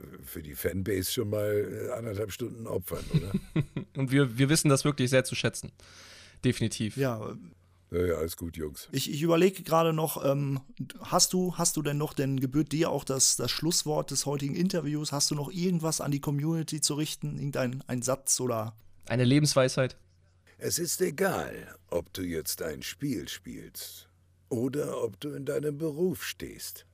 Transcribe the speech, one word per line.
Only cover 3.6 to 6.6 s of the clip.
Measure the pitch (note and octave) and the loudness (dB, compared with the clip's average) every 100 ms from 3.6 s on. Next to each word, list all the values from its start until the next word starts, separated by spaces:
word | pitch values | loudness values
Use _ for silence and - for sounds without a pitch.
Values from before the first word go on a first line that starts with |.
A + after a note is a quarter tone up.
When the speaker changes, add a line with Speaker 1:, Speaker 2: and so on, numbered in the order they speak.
Speaker 2:
<laughs> | - - - C#3 | -2 -6 -8 -4
Und | C3 | 4
wir, | C#3 C3+ A#2 | 4 4 4
wir | C#3 | 4
wissen | D#3 D3+ | 6 6
das | C3+ D3 | 6 4
wirklich | C#3 B2+ | 2 4
sehr | C3 | 4
zu | - | 4
schätzen. | A#2+ A#2 - - - - - - - - - | 0 -2 -2 -10 -14 -20 -20 -20 -20 -20 -2
Definitiv. | B2+ - | 0 2